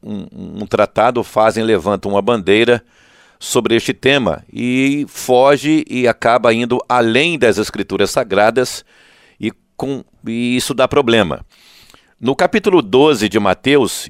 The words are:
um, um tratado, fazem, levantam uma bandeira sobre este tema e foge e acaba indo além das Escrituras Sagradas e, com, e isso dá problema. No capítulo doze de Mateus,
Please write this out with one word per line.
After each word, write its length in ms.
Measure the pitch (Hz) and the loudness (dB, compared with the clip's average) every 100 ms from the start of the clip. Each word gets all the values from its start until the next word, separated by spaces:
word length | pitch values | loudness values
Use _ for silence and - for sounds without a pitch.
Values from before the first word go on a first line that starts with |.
um, 600 | 104 104 - - 92 101 | -14 -14 -14 -16 -14 -12
um 40 | 104 | -4
tratado, 560 | - 101 - 117 120 | 0 0 2 0 0
fazem, 400 | 101 107 110 107 | -2 0 2 2
levantam 500 | 113 101 85 98 104 | 0 0 0 -2 -2
uma 100 | 101 | -2
bandeira 600 | 101 117 87 104 117 120 - _ _ _ _ _ | 0 0 2 2 4 0 -2 _ _ _ _ _
sobre 360 | - 127 107 | -4 -2 0
este 180 | 113 - | 0 0
tema 520 | - 131 139 101 73 - | -2 0 0 0 -4 -8
e 520 | 113 123 127 135 147 143 | -8 -4 -2 -2 -2 -6
foge 760 | - - 123 135 143 143 156 - | -10 0 4 4 2 2 0 -2
e 180 | 123 120 | -2 0
acaba 480 | - 117 120 117 | 0 2 2 2
indo 280 | 113 120 123 - | 0 0 -4 0
além 500 | 123 117 117 165 156 | 0 2 2 0 0
das 200 | 117 98 | 0 0
Escrituras 520 | 104 104 95 95 98 | -2 -6 -6 -2 -2
Sagradas 720 | - 117 95 107 120 127 - - _ _ _ _ - | -2 -2 2 2 2 -2 -6 -18 _ _ _ _ -10
e, 120 | 110 - _ - | -10 -10 _ -10
com, 280 | 135 135 - _ 110 | -8 -8 -12 _ -10
e 300 | 113 120 123 | -6 -2 -2
isso 160 | - | -2
dá 140 | 131 127 | -2 0
problema. 580 | 147 123 113 90 67 - _ _ _ _ _ _ _ | 0 2 2 0 -4 -14 _ _ _ _ _ _ _
No 160 | 117 135 | -4 -2
capítulo 440 | 233 226 202 180 | 0 0 2 0
doze 480 | 104 127 151 123 107 | 2 2 4 2 0
de 120 | 107 | 0
Mateus, 680 | 101 90 131 143 104 - | 0 0 0 2 0 -4